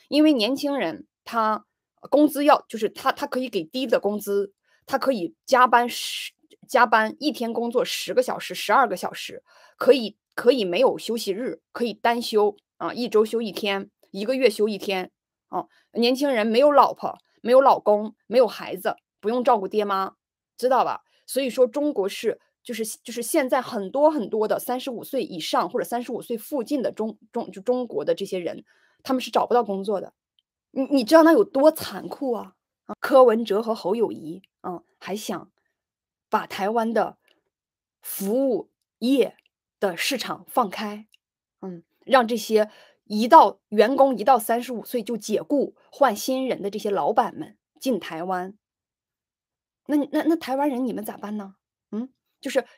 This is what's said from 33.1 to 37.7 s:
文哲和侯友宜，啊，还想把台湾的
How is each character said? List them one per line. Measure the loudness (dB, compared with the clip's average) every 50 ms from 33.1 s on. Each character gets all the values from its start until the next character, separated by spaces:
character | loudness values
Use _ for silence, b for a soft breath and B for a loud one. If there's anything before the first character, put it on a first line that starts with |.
| 8 8 10
文 | 8 6 4 0
哲 | -2 -2 -2 -2
和 | -2 -4
侯 | -4 -4 -2 0
友 | 0 0 -2
宜， | -2 -6 -12 -14 -14 -14 -18 _ _ _
啊， | -12 -12 -12 -12 -14 _ _ _
还 | -12 -10 -10
想 | -8 -8 -8 -10 -10 -12 -16 _ _ _ _ _ _ _ _ _ _ _ _ _ _ _ _
把 | -4 -4 -4
台 | -6 -6 -4 -4 -2
湾 | 0 0 -2 0 0
的 | 0 -2 -2 -6 _ _ _ _ _ _ _ _ _ _ _